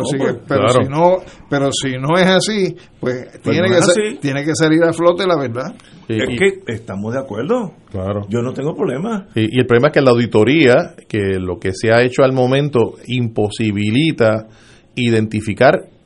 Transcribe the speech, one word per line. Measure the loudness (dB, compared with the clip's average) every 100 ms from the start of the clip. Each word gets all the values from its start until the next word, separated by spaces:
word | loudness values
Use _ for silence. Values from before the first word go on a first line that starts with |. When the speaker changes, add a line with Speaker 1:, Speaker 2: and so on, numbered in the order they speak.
Speaker 1:
ganó, | -2
Speaker 2:
si, | -2
Speaker 1:
pues. | -2 -4 -2
Speaker 2:
pero | 0
Speaker 3:
Claro. | 2 2
Speaker 2:
si | 2
no, | 2 2 2 -2 -20 -6
pero | -2 -2
si | -2 -4 -4
no | -2 2
es | 4
así, | 2 0 -2 -4 -4 -16 _
pues | -6 -6 -8
Speaker 1:
Pues | -10
Speaker 2:
tiene | -2 0 2
Speaker 1:
no |
Speaker 2:
que | 4
Speaker 1:
es | 4
Speaker 2:
sa-, |
Speaker 1:
así. | 2 -2 -4
Speaker 2:
tiene | -4 -4
que | -2 0
salir | 2 4
a | 2
flote | 2 2 2
la | 0 -2
verdad. | -2 -6 -10 -12 -20 -18 -6
Speaker 3:
Sí, | -4
Speaker 1:
Es | -2
Speaker 3:
y | 0
Speaker 1:
que | 0 0 -6
estamos | -10 -8 -8 -6
de | -6
acuerdo. | -6 -6 -2 -2 -4 -12 _
Speaker 3:
Claro. | -8 -6 -6 -4
Speaker 1:
Yo | -4
no | -4
tengo | -6 -8
problema. | -4 -4 -4 -6 -8 -6 -2
Speaker 3:
Y, | -2 0
y |
el | 2
problema | 2 2
es |
que | 2
la | 4
auditoría, | 4 2 2 4 4 4 4 2 -8 -8
que | -4 -2 -2
lo | -4 -6
que | -6
se | -4 0
ha | 2
hecho | 2 2
al | 2
momento, | 2 2 0 0 0 0 -4 -6
imposibilita | -4 -2 -2 -4 -2 -2 -2 0 0 0 2 0 0 -6 -20 -20 -20 _ -4
identificar | 0 0 0 -4 -4 2 4 2 -2 _